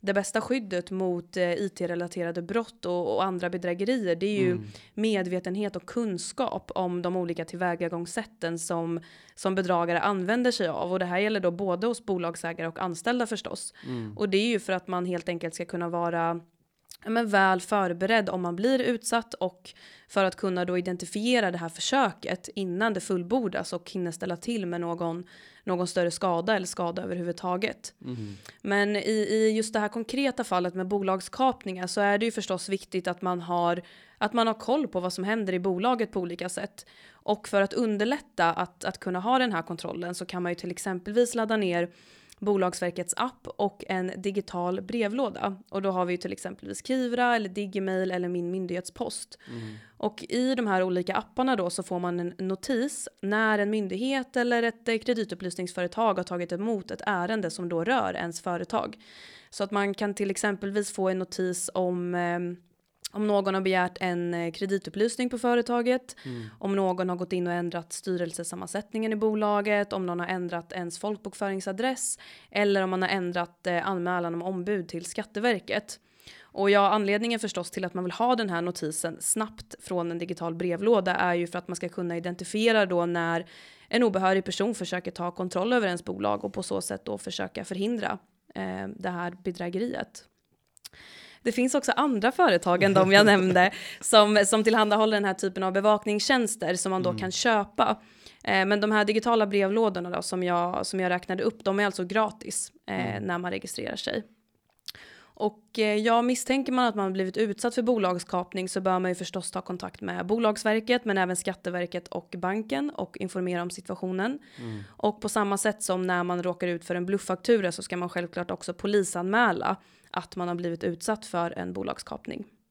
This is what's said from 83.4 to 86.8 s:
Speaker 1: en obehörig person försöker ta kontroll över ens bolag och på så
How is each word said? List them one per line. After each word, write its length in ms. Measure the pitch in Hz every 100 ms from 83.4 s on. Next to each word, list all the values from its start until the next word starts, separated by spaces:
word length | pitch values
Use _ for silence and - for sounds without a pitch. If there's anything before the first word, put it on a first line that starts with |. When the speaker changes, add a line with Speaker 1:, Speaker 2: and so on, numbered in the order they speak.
| 175 - - - -
Speaker 1:
en 140 | 233
obehörig 400 | 240 190 190 190 185
person 300 | 180 202 220
försöker 360 | 180 180 180
ta 200 | - 175
kontroll 420 | 175 185 180 202
över 140 | 247 202
ens 180 | 175 170
bolag 380 | 190 104 104 202
och 80 |
på 100 | 196
så 180 | 185 98